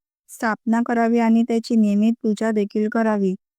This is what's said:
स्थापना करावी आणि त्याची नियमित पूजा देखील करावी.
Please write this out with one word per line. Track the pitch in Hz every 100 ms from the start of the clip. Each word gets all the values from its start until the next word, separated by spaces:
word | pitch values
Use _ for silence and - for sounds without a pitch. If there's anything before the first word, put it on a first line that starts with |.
| _ _ _
स्थापना | - 233 208 226 226 240
करावी | 233 226 233
आणि | 226 226
त्याची | 233 233 - 233
नियमित | 208 202 220 233
पूजा | 220 208 220
देखील | 214 202 214 214
करावी. | 226 220 208 196 190 _